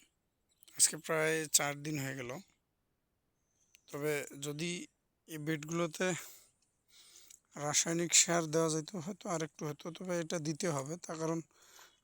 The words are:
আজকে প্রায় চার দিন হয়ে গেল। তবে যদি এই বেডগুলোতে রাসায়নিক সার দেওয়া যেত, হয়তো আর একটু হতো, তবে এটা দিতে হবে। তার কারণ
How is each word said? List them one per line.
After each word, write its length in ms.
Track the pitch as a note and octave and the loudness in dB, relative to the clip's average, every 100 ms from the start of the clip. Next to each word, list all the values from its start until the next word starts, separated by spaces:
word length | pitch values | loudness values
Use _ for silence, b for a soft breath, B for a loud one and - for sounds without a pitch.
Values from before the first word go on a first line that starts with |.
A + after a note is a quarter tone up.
| - _ _ _ _ _ - - | -14 _ _ _ _ _ -14 4
আজকে 200 | - D#3 | 4 4
প্রায় 500 | - D#3+ D#3 D#3+ D3+ | 0 2 4 2 4
চার 360 | - C#3+ C#3+ | 4 4 0
দিন 160 | D3 D3+ | -4 -2
হয়ে 180 | C3+ C3+ | -2 -4
গেল। 220 | A#2+ C#3 - _ _ _ _ _ _ _ _ _ _ _ _ - - | -8 -10 -14 _ _ _ _ _ _ _ _ _ _ _ _ -20 -12
তবে 340 | D3 D3+ D3 C3 C#3+ | -4 -2 -2 -4 -8
যদি 460 | C#3+ D3 E3+ F3 - _ _ _ - | -8 -4 -4 -4 -8 _ _ _ -12
এই 120 | D#3 | -6
বেডগুলোতে 760 | D3 D#3+ D3+ E3 E3+ - F#3 E3+ B B B _ _ _ _ B B B B B _ - | -2 -4 -2 -2 -2 0 0 0 B B B _ _ _ _ B B B B B _ -6
রাসায়নিক 580 | D3 C#3+ E3+ E3+ E3+ | 0 2 2 0 4
সার 320 | - - E3+ D#3+ | 6 6 4 4
দেওয়া 240 | D#3+ E3 | 2 4
যেত, 260 | D#3 D3+ G3 | 2 -2 -8
হয়তো 320 | D#3 G#3 G#3+ | -8 -8 -4
আর 140 | E3 | -2
একটু 240 | D#3+ - D3+ | -4 -6 -8
হতো, 240 | C#3+ F3+ | -6 -10
তবে 300 | E3 F#3 F3 | -10 -4 -4
এটা 180 | D#3+ F3 | -2 -2
দিতে 300 | D3 D3+ F#3 | -2 -2 0
হবে। 280 | C#3+ C3+ E3+ | 0 -2 -6
তার 220 | - D#3+ | -8 -4
কারণ 220 | D#3+ E3 D#3 B B B B B | -2 -2 -4 B B B B B